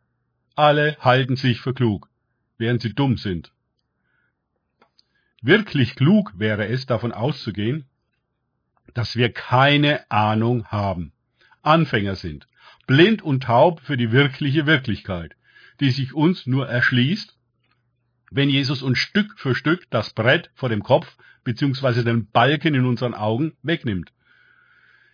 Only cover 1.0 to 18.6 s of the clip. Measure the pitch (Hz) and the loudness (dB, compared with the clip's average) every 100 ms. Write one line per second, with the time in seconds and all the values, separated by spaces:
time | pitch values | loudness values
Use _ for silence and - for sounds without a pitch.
1 | 127 127 127 127 131 113 135 127 120 98 | 2 2 2 0 0 -2 -4 -2 0 -2
2 | - _ _ _ _ - 113 123 113 104 | -8 _ _ _ _ -6 -2 -2 -4 -2
3 | 139 110 104 85 - _ _ _ _ _ | 0 0 -4 -8 -10 _ _ _ _ _
4 | _ _ _ _ _ _ _ _ _ _ | _ _ _ _ _ _ _ _ _ _
5 | _ _ _ _ 113 208 208 143 120 - | _ _ _ _ 2 2 2 0 0 2
6 | 135 214 202 87 107 104 104 127 - 113 | 4 4 2 -4 -4 -2 -4 -4 -4 -4
7 | 117 98 127 - - 101 107 156 139 _ | -4 -4 -6 -6 -8 -6 -4 -6 -10 _
8 | _ _ _ _ _ _ _ _ _ - | _ _ _ _ _ _ _ _ _ -8
9 | 110 113 120 - - 127 139 143 147 147 | -6 0 0 -2 0 4 4 4 2 -2
10 | - 107 107 110 113 120 - 104 101 90 | -2 0 0 0 0 -2 -4 -4 -4 -6
11 | 78 _ _ _ _ _ 151 165 151 117 | -10 _ _ _ _ _ 2 2 2 -2
12 | 101 92 90 71 _ _ - _ - 135 | -2 -6 -10 -12 _ _ -20 _ 0 4
13 | 196 226 160 131 117 117 165 165 - 139 | 6 4 -2 -4 2 4 4 2 -6 -2
14 | 117 123 143 135 147 143 147 156 123 95 | 2 2 2 0 -2 0 2 0 0 -8
15 | - 90 82 _ _ _ - - 135 131 | -6 -8 -10 _ _ _ -18 -2 -2 -2
16 | 135 151 156 185 127 131 135 120 120 127 | -4 0 0 0 -2 -4 -2 0 0 2
17 | 127 208 - _ _ _ _ _ _ _ | 0 -2 -8 _ _ _ _ _ _ _
18 | _ _ _ - 143 139 | _ _ _ -2 2 2